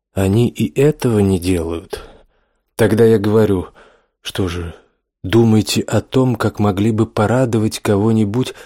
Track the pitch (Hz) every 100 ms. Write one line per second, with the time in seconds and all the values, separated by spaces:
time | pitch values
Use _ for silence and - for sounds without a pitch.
0 | _ 95 95 110 120 - 113 - 147 151
1 | 127 107 98 92 90 90 80 82 - -
2 | - - _ _ _ _ _ - 107 107
3 | 113 110 104 110 104 92 87 _ _ _
4 | _ _ - - 92 87 85 - _ _
5 | _ _ 92 113 113 107 98 - - 110
6 | - 131 127 117 107 - 104 98 110 110
7 | 110 117 104 123 127 110 110 - 110 98
8 | 110 110 104 120 120 -